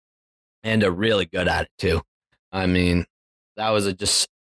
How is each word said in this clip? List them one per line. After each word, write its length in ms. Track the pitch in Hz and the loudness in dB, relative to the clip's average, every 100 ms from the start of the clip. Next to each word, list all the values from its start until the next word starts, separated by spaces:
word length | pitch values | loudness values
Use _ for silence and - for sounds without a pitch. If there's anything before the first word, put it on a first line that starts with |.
| _ _ _ _ _ _ | _ _ _ _ _ _
and 200 | 110 110 | -2 2
are 80 | 101 | 2
really 340 | 87 110 104 87 | 0 0 0 0
good 220 | 92 87 | -2 0
at 160 | 85 80 | 0 -4
it, 60 | - | -4
too. 240 | 95 85 - _ _ _ _ | -2 -2 -4 _ _ _ _
I 140 | 95 92 | -4 0
mean, 400 | 90 87 87 87 _ _ _ _ - | 2 2 2 -2 _ _ _ _ -6
that 140 | 110 | -2
was 160 | 107 98 | 0 0
a 80 | |
just 340 | 92 104 - - _ | -4 -2 -2 -4 _